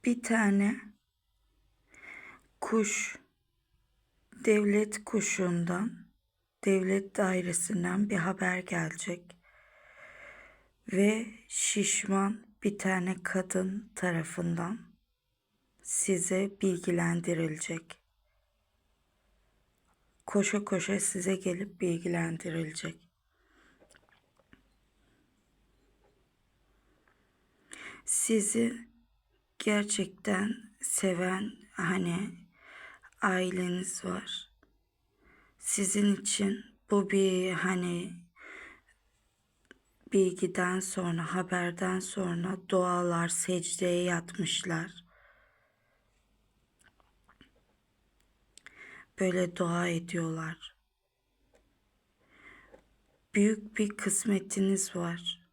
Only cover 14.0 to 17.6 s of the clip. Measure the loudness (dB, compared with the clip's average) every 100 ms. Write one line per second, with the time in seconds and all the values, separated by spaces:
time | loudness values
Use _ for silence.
14 | -2 0 -2 -4 -2 -2 -2 -6 -10 -20
15 | _ _ _ _ _ _ _ _ -6 -2
16 | 2 0 2 0 0 0 0 0 0 0
17 | 2 0 0 0 0 -4